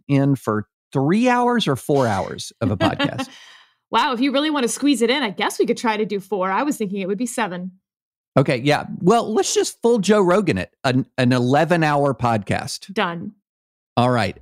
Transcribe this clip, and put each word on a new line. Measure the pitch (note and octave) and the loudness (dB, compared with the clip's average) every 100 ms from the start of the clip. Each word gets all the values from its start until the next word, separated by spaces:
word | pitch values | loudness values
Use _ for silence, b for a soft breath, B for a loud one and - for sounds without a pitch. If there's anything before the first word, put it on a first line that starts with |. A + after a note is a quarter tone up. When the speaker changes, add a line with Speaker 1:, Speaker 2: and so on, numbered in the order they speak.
| - | 0
Speaker 1:
in | C#3 C#3 C3+ | 2 2 0
for | - G#2+ G#2 _ _ | 0 -4 -4 _ _
three | C#3+ C#3 G#3 B3 | -2 0 2 2
hours | B3 A#3+ A#3+ - | 2 2 0 0
or | C3 | -2
four | - C#3+ B2 | 0 2 2
hours | G2 - B1+ - - | 0 -4 -8 -12 -4
of | A2 | -2
a | G#2 | 0
podcast? | A3 - - - C4 | -2 0 -4 -4 -10
Speaker 2:
<laughs> | B B B B B _ | B B B B B _
Wow, | - C#4+ | -2 0
if | A#3+ | 0
you | C#4 | 0
really | C4+ D4+ | 0 0
wanna | D4 A#3 | -2 -2
squeeze | - C#4 B3 | 0 0 2
it | A3+ | 2
in, | C#4 | 0
I | A#3+ | -2
guess | F3+ B3 - | -2 -4 0
we | C4+ | -2
could | A3 | 0
try | B3 G#3 | -2 -2
to | G#3+ | -2
do | G3+ | -4
four. | - G3+ F#3 | -6 -4 -2
I | G3 | -2
was | C#4 C4 | -2 -2
thinking | G#3 G3 | -4 -4
it | F#3 | -4
would | G3+ | -4
be | B3 | -4
seven. | - G#3+ F3+ F#3 - _ _ _ _ _ - | -4 -6 -6 -10 -14 _ _ _ _ _ 0
Speaker 1:
Okay, | C#3 C3 | 2 0
yeah. | C#3 C#3+ - - | 2 0 -2 -2
Well, | F3 A#3 G#3 | 2 2 2
let's | A3 F#4 | -2 0
just | G#4+ G4 - | 0 -2 -2
full | A#3 A#3+ | 0 2
Joe | F3+ G#3+ | 4 4
Rogan | F3+ F3+ F#3 G2 | 4 2 2 -2
it, | F2 _ C3+ | -4 _ -2
an, | C3 - - | 0 -2 0
an | B2 | 2
eleven-hour | B2+ B2 C#3 D#3+ F3 D#3 D3 C#3+ | 2 2 2 4 2 2 2 0
podcast. | C3 A#2+ A2+ F#2+ F#2+ - - - | 0 0 -2 -2 -4 -4 -12 -8
Speaker 2:
Done. | G3+ F#3 E3+ G#3 - _ _ _ _ _ - | -4 -4 -6 -12 -16 _ _ _ _ _ 0
Speaker 1:
All | B2 | 2
right, | B2 G2 - | 2 -2 -4